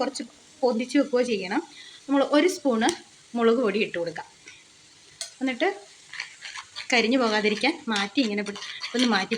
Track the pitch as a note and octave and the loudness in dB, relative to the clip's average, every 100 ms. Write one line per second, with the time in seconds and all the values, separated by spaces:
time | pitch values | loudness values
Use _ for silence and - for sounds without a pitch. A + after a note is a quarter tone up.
0 | C#4+ - A#3 - - - B3 A3+ B3+ D4 | 4 -6 -12 -16 -20 -2 0 0 2 2
1 | C4+ B3 B3 G#3 F#3 B3 - - - - | 2 2 2 -2 -2 -4 -4 -10 -20 -14
2 | - C#4 B3+ D4 F#3 - C#4 A3 A#3 - | 0 2 4 4 4 2 0 2 0 -2
3 | - - - A#3 A3+ A#3 B3 G#3 F3+ E3+ | -8 -20 -8 0 2 4 2 0 -2 -4
4 | E3+ D#3+ - - - - - - - - | -6 -8 -14 -20 -20 -20 -20 -20 -20 -20
5 | - - - - C4 A#3+ F4 G4+ - - | -20 -16 -16 -6 -4 0 0 -2 -10 -20
6 | - - - - - - - - - B3 | -16 -14 -14 -16 -16 -16 -14 -14 -2 2
7 | A3 C4+ A#3 G#3+ G#3 G#3 B3+ E4+ - G#3 | 4 2 2 2 2 2 0 0 -2 -2
8 | G3+ - A#3 G#3 G3+ G3+ - - - A#3+ | 0 0 0 0 -4 -8 -12 -10 -6 0
9 | B3 G3+ F#3 | 2 2 0